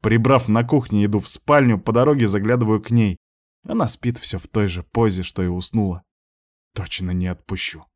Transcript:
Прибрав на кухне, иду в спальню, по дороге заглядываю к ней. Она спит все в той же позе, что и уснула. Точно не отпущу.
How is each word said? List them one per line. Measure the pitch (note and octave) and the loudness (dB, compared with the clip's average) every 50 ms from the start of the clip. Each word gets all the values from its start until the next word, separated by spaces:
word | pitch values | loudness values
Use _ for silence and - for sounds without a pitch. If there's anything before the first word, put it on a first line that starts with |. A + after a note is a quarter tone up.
Прибрав | - A2+ A2 A#2 A2 B2 C3+ B2+ A#2+ | 2 2 2 2 4 4 4 4 4
на | - G#2+ A2+ A#2 | 2 0 0 2
кухне, | A#2+ - C#3+ B2 - G#2+ G#2 G#2 | 2 0 0 0 0 0 0 0
иду | G#2 G#2 G#2 | 2 0 -2
в | F#2 | -2
спальню, | - - - _ - D3 D3 C#3 A#2+ A2+ F#2 | -4 -12 -10 _ 2 4 4 6 4 2 2
по | - - | 0 0
дороге | A2 A#2+ B2+ D3 D3 C#3 A#2 | 2 2 4 4 4 2 2
заглядываю | G#2 F#2+ G#2 G2 G#2+ B2 B2+ A#2 G#2+ A2 G#2+ | 0 0 0 0 0 0 0 2 2 0 0
к | G#2+ - | 0 0
ней. | A#2 A#2 A2 G2+ F2+ - _ _ _ _ _ _ _ _ _ | 0 2 2 2 0 -4 _ _ _ _ _ _ _ _ _
Она | - - A3+ - | -8 -4 -2 -2
спит | A2 - - - B2 A#2+ | -4 -4 -6 -6 -6 -6
все | A#2+ - - - F2+ | -6 -8 -8 -8 -8
в | - | -10
той | - _ A2 G#2 | -6 _ -2 -2
же | G2 E2+ F2 E2+ | -2 -4 -6 -12
позе, | _ _ A2+ A#2 A2 F#2 F#2 F2+ | _ _ 0 0 2 0 -2 -6
что | - - - F#2 | -6 -6 -4 -4
и | |
уснула. | F2+ F2+ F2+ F2+ - - A2+ G#2 F#2+ F2+ F2 _ _ _ _ _ _ _ _ _ _ _ _ _ _ _ | -2 -4 -4 -8 -4 -2 -2 -2 -2 -4 -8 _ _ _ _ _ _ _ _ _ _ _ _ _ _ _
Точно | - F#2 - - - F#2 F2+ | -12 -10 -10 -8 -8 -6 -4
не | F2+ F2+ F2+ | -4 -2 -2
отпущу. | F2+ F2+ - _ - G2 F2+ - - - D#2+ - _ _ | -4 -6 -8 _ -10 -8 -8 -8 -10 -10 -14 -20 _ _